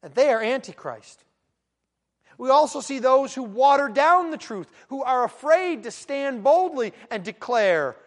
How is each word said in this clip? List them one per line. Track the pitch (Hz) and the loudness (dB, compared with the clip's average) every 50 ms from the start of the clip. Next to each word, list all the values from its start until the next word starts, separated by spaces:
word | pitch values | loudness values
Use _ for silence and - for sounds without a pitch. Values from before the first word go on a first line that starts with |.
and | - 156 139 | -20 -8 0
they | 233 269 302 | 0 2 2
are | 247 226 | 2 0
Antichrist. | 226 220 254 269 - - 180 - - 147 120 107 _ - - _ _ _ _ _ _ _ _ _ _ _ _ _ _ _ _ _ _ _ _ _ _ _ _ _ | -2 -4 -4 -6 -8 -12 -20 -14 -14 -14 -14 -14 _ -20 -20 _ _ _ _ _ _ _ _ _ _ _ _ _ _ _ _ _ _ _ _ _ _ _ _ _
We | 240 262 | 0 4
also | 269 294 302 285 - 285 | 4 4 4 2 -2 -8
see | 240 - 277 269 | -8 -8 -8 -2
those | 220 262 262 269 277 269 - | 2 4 4 4 2 0 -6
who | 262 262 | -10 -12
water | 220 196 226 262 277 277 277 285 277 | -10 -2 2 4 4 4 4 2 0
down | 208 262 285 320 349 370 359 330 | 0 2 4 4 4 4 2 -2
the | 311 - | -8 -10
truth, | - - 226 196 165 _ _ - - | -12 -12 -12 -12 -12 _ _ -20 -18
who | _ 262 269 262 | _ -10 -8 -4
are | 240 262 254 247 | -2 0 0 -2
afraid | 233 - - - 294 320 349 370 359 339 240 196 | -2 -6 -8 0 2 2 2 2 -2 -6 -6 -8
to | 233 | -14
stand | - - - - 277 277 277 277 262 240 196 | -16 -16 -10 -8 -6 -4 -4 -6 -6 -2 2
boldly | 269 302 349 370 359 330 269 240 208 - - - - | 4 4 4 2 0 -2 -4 -6 -6 -8 -14 -14 -10
and | 240 220 180 | -10 -10 -8
declare | 202 220 _ - - 247 233 214 196 175 160 147 131 113 - _ | -10 -14 _ -8 -4 0 0 2 2 2 2 0 -2 -6 -10 _